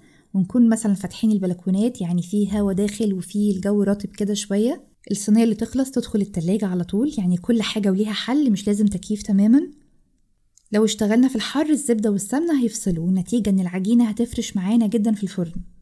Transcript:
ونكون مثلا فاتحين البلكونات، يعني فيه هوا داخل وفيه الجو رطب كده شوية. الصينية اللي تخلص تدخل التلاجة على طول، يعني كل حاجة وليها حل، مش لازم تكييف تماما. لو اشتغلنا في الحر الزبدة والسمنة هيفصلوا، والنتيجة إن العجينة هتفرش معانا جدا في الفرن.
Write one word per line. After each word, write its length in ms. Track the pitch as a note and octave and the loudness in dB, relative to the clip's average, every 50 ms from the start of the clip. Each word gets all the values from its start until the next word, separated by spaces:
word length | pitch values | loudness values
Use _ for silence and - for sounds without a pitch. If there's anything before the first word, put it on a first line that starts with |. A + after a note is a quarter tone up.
| _ _ _ _ _ _ - | _ _ _ _ _ _ -2
ونكون 340 | F#3+ F#3 F#3 - B3 A#3+ A3+ | -2 -2 2 4 4 4 4
مثلا 260 | A3 A3+ - G#3+ G3+ | 4 2 2 0 0
فاتحين 380 | F3+ - F3+ - - - A3 G#3+ | 0 -2 -8 -6 -2 0 0 2
البلكونات، 680 | G3+ F#3 F#3 F3+ F3+ - F#3+ F#3 G3 G#3+ B3 B3 - | 2 0 -2 -4 -4 -2 -2 0 0 0 -2 -2 -4
يعني 220 | F#3 E3+ F3 F3 E3+ | -4 -2 -2 -2 -2
فيه 380 | F3 - G#3 G#3 F#3+ G3+ G#3+ | -2 -2 -2 0 0 0 -2
هوا 120 | G3+ G3 F#3+ | 0 0 0
داخل 420 | F3+ G#3 G#3 G#3 - A3+ G#3 G3 | 0 -2 -2 -2 -2 -2 -2 -2
وفيه 420 | F#3 F3 - - G#3 G#3 G#3 G3 | -4 -6 -6 -4 0 0 0 0
الجو 260 | F#3 F3 G3+ G#3 G#3 G3 | 0 0 0 0 2 2
رطب 260 | G3 G3+ G3+ G3+ F#3+ | 0 0 -2 -4 -8
كده 260 | - - G#3 G3 G#3 | -6 -4 -4 -2 -2
شوية. 500 | G#3 - - G3 G3 G#3+ A#3+ D#4 - - _ _ _ _ - | -4 -4 -2 0 0 0 0 -2 -4 -8 _ _ _ _ -6
الصينية 340 | G3+ G3+ - - G#3 A3+ A#3 | -6 -4 0 2 4 4 4
اللي 100 | A#3 G#3+ | 4 2
تخلص 360 | G#3 A3+ A3+ - B3+ C4+ C4 | -2 -4 -4 -2 -2 -2 -2
تدخل 300 | - B3 A#3 - - G#3+ | -2 -6 -4 -2 -2 -2
التلاجة 460 | G3 F#3 - F3 D#3+ E3+ G3 A3 G#3+ | -2 -2 -2 -4 -2 0 0 0 0
على 180 | F#3+ F3+ F3+ F3 | -2 -2 -2 -4
طول، 280 | - - G3+ B3+ D4+ D4 - | -2 -2 -2 -2 -2 -2 -2
يعني 180 | F#3+ F3+ F3+ | 0 0 0
كل 260 | F3 - - A#3 A3+ G#3 | 0 0 0 0 0 0
حاجة 280 | - - A3 G3 G3 | -2 -4 -2 0 0
وليها 220 | F#3+ F#3+ A3 G#3+ G#3 | 0 0 0 -2 -4
حل، 380 | - - - B3 D4+ D4+ B3+ | -6 -4 -2 0 2 2 2
مش 160 | G3+ - - | 2 0 0
لازم 200 | G#3 G3+ G3+ G#3+ | -2 0 2 2
تكييف 360 | G3+ G3+ F3+ - - G#3+ G#3 - | 2 0 -2 -4 -6 -6 -6 -2
تماما. 380 | - G3+ G3 G3+ A3 A#3 C#4+ F4 F4+ - _ _ _ _ _ _ _ _ _ _ _ _ _ _ _ _ _ _ _ G3+ | 0 2 4 6 6 6 6 4 2 -6 _ _ _ _ _ _ _ _ _ _ _ _ _ _ _ _ _ _ _ 2
لو 120 | G#3 A3 | 2 2
اشتغلنا 440 | G#3+ - G#3 A3 G3+ G#3+ A#3+ B3+ C4 | 2 2 0 0 2 4 4 4 4
في 80 | C4 | 2
الحر 340 | A3+ G3+ - - C4+ D#4 D4+ | -2 -4 -4 -2 -2 0 0
الزبدة 400 | D4+ - - - A#3 A3 G#3 A3 | 0 0 0 0 0 2 2 0
والسمنة 520 | G3+ G3 G3 - - C#4 E4+ E4+ D#4 C4+ A#3+ | 0 -2 -2 -2 -2 -2 0 0 0 0 0
هيفصلوا، 440 | A3+ G#3+ - - G3 F3 D#3+ D#3+ | 0 -2 -4 -2 -2 -2 0 0
والنتيجة 440 | F3+ F#3+ F#3 F3+ - A#3 B3 G3+ G#3+ | 0 0 0 0 0 -2 0 0 2
إن 100 | G3 F#3+ | 2 2
العجينة 480 | F#3 F3 F3+ F#3+ F#3 G3+ A#3+ A#3+ A#3+ G#3+ | 0 0 -2 -4 0 2 4 4 4 2
هتفرش 480 | G#3 - A#3+ A#3+ - - A3 - - | 2 -2 -2 -2 -2 -4 -6 -4 -4
معانا 300 | G3+ F3+ F#3+ A3+ A#3+ A3+ | -4 -2 2 2 2 2
جدا 260 | G3+ G#3 A#3 G3+ A#3 G#3+ | 2 2 0 0 0 0
في 100 | G3+ G3+ | -2 -4
الفرن. 300 | F3+ - - F3 E3 - - - - - - | -4 -4 -6 -6 -6 -6 -10 -10 -12 -16 -20